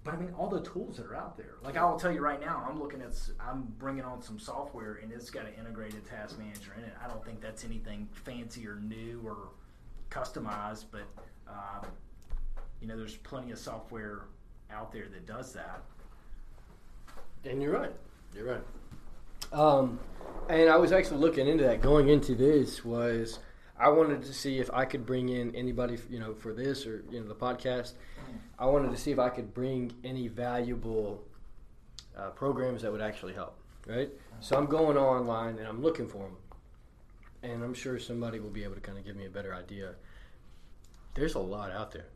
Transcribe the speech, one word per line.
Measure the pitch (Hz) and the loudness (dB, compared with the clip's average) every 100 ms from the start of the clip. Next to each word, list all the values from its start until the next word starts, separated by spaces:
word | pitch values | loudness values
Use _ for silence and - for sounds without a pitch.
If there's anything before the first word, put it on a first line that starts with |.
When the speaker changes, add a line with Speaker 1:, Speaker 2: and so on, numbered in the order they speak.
Speaker 1:
But, | 156 170 | -6 -6
I | |
mean, | 180 - | -6 -4
all | 190 | -2
the | 185 | -2
tools | - 175 220 - | -2 -6 -6 -8
that | 113 | -10
are | 131 | -10
out | - - | -10 -12
there. | - - | -16 -12
Like, | 131 139 | -6 2
I | 175 | 2
will | 175 | 4
tell | 180 | 0
you | 151 | 2
right | 143 143 | 0 0
now, | - 165 131 | -4 -4 -4
I'm | 147 | -6
looking | 143 131 | -6 -8
at | - | -4
s-, | - - - | -2 -2 -4
I'm | 123 131 117 110 | -4 -6 -6 -8
bringing | 135 135 | -6 -6
on | 127 123 | -6 -10
some | - 107 | -10 -12
software, | - 123 143 123 107 104 | -8 -8 -8 -8 -10 -10
and | 110 | -10
it's | 120 120 | -12 -10
got | 131 107 | -10 -10
an | 110 | -12
integrated | 113 110 107 107 104 | -12 -10 -10 -10 -12
task | 110 104 - | -12 -10 -12
manager | 107 104 101 110 | -12 -12 -14 -14
in | |
it. | 113 - | -12 -12
I | 120 | -10
don't | 117 | -8
think | 120 107 | -10 -10
that's | 110 110 | -12 -10
anything | 117 113 107 104 104 | -6 -6 -6 -8 -8
fancy | - - 120 113 123 107 | -10 -10 -10 -10 -10 -10
or | 104 | -8
new | 107 110 113 117 110 | -8 -8 -8 -8 -8
or | 104 95 - - - - - - | -10 -12 -18 -20 -20 -14 -10 -8
customized, | 143 127 - 113 104 104 107 107 | -6 -6 -6 -6 -4 -6 -8 -12
but, | 104 104 - - - - | -14 -14 -14 -16 -18 -16
um, | 104 101 101 101 - - - - - - - - - | -14 -10 -10 -10 -10 -14 -16 -4 -2 0 -2 -6 -8
you | 113 | -8
know, | 113 | -8
there's | 107 - | -8 -12
plenty | - 131 123 | -10 -10 -8
of | 113 | -10
software | - 113 - 117 107 104 - - - - - | -8 -10 -10 -10 -8 -10 -12 -16 -18 -20 -14
out | 107 110 | -12 -10
there | 117 95 | -10 -12
that | 95 87 | -14 -12
does | 110 131 | -10 -10
that. | - 80 - - - - - - - - - - - - - - - - - | -10 -10 -10 -12 -16 -16 -16 -12 -10 -10 -14 -16 -18 -16 -14 -12 -8 -6 -6
Speaker 2:
And | 135 135 | -6 -2
you're | 143 | 0
right. | 196 - - - - - 98 | 0 -2 -6 -14 -18 -16 -8
You're | 117 | -4
right. | 117 - - - - - - - - - | -4 -6 -12 -12 -12 -10 -10 -10 -10 -4
Um, | 147 151 139 131 120 - - - - - | 6 8 8 6 0 -8 -8 -8 -6 2
and | 160 165 | 8 10
I | 165 | 10
was | 175 | 10
actually | 190 185 147 | 8 6 6
looking | 160 156 135 | 6 8 8
into | 160 131 | 8 8
that. | 113 | 8
Going | 139 147 139 | 10 10 12
into | 147 139 120 | 10 8 6
this | 131 151 127 - | 10 10 6 0
was, | 117 117 120 117 110 - - - - - | -2 2 2 2 0 -6 -12 -18 -20 6
I | 135 | 8
wanted | 151 156 139 | 10 8 4
to | 123 | -2
see | 131 143 135 | -4 -2 0
if | 120 | 0
I | 123 131 | 2 2
could | 135 113 | 0 0
bring | 127 123 | 0 2
in | 123 120 - | 0 -2 -2
anybody, | 123 120 123 | -2 0 0
f-, | 117 - | -2 -6
you | 123 | -8
know, | 110 | -6
for | 107 113 | -8 -8
this | 110 135 127 120 | -4 -2 -2 -4
or, | 107 - | -8 -8
you | 117 | -10
know, | 107 | -8
the | 104 | -4
podcast. | 123 123 131 123 120 | -2 -2 -2 -2 -4
Speaker 1:
Mm-hmm. | - - - - 113 - - | -10 -14 -12 -12 -12 -14 0
Speaker 2:
I | 127 | 4
wanted | 143 135 | 6 4
to | 120 | 0
see | 147 | 0
if | 139 | 2
I | 123 | 2
could | 123 104 | 0 -8
bring | 110 127 131 123 - | -4 -2 0 -2 -6
any | 127 131 120 | -6 -4 -4
valuable, | 117 120 123 120 117 113 110 104 104 - - - - - - - - - - | -2 -2 0 0 -2 0 0 0 -4 -10 -14 -14 -14 -16 -20 -18 -18 -16 -10
uh, | 98 | -10
programs | - 135 127 127 117 | -2 0 2 0 0
that | 110 | -2
would | 104 | -2
actually | 107 104 92 | -2 -4 -8
help, | 92 87 - - - - | -8 -8 -12 -20 -18 -6
right? | 117 139 | -2 -2
Speaker 1:
Mm-hmm. | - - - | -6 -16 -16
Speaker 2:
So | - 135 | 2 2
I'm | 143 | 4
going | 156 156 143 | 4 6 6
online | 135 127 120 113 113 110 | 6 4 2 0 -2 -4
and | 110 | -6
I'm | 110 | 0
looking | 156 160 117 | 2 2 -4
for | 101 98 | -6 -12
'em. | 92 - - - - - - - - - - | -12 -18 -20 -20 -20 -20 -20 -20 -20 -20 -12
And | 123 117 | -8 -6
I'm | 120 123 | -6 -6
sure | 135 123 | -4 -6
somebody | - 117 117 113 | -4 -4 -4 -6
will | 104 | -6
be | 104 | -6
able | 104 95 | -6 -8
to | |
kinda | - 98 | -8 -10
give | 98 101 | -10 -10
me | 95 | -8
a | |
better | 98 98 | -8 -8
idea. | 92 90 101 95 85 - - - - - - - - - - - | -8 -10 -10 -10 -12 -16 -18 -18 -18 -18 -18 -18 -18 -20 -18 -6
There's | - 156 - | 0 0 0
a | |
lot | 92 104 98 | -2 -4 -6
out | 95 107 | -6 -8
there. | - - | -10 -16